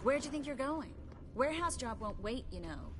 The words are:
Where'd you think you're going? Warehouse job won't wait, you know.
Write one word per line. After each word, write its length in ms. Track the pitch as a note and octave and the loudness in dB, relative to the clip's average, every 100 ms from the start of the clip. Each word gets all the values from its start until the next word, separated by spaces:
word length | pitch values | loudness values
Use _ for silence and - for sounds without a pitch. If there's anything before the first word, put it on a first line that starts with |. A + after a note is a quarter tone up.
Where'd 220 | A#3 C#4+ | 6 4
you 60 | D4+ | 4
think 160 | D4+ C#4+ | -2 -2
you're 80 | |
going? 400 | C4+ C4+ D#4 G#3+ - - - - | 0 2 2 -2 -8 -10 -10 -10
Warehouse 420 | G3+ C4+ D#4+ E4+ D#4 | 2 2 4 2 0
job 220 | B3 A3 | -2 -2
won't 220 | G#3+ G3 | -2 -2
wait, 220 | G3 B3 - | 0 -2 -2
you 80 | F#3 | -6
know. 340 | E3+ C#3+ A#2 | -4 -4 -6